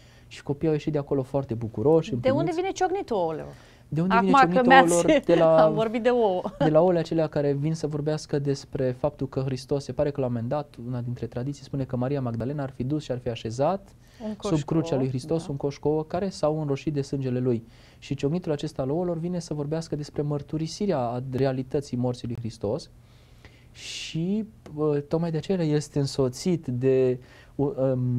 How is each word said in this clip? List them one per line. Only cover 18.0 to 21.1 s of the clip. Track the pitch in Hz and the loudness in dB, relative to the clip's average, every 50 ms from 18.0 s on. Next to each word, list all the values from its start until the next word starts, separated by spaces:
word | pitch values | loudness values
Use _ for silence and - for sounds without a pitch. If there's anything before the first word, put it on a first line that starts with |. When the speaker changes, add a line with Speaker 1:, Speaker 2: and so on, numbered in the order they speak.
| - - 143 | -8 -8 -6
Speaker 1:
ciocnitul | 139 - 139 156 180 175 170 | -2 -2 -2 -2 -2 -2 -2
acesta | 151 147 - 151 - - | -4 -4 -4 -6 -6 -4
al | 135 131 | -4 -2
ouălor | 143 165 185 175 175 160 | -2 -2 -2 -2 -2 -4
vine | 160 175 180 175 | -4 -4 -4 -6
să | 165 - 160 | -6 -6 -6
vorbească | 147 143 143 160 165 160 - - | -4 -4 -4 -4 -4 -4 -4 -6
despre | 147 147 - - - | -6 -8 -8 -6 -4
mărturisirea | 151 147 147 143 139 - - 160 160 156 - - 208 202 175 139 | -2 -2 -2 -4 -4 -6 -6 -4 -4 -4 -4 -4 -2 0 0 0
a | 120 117 | 0 -2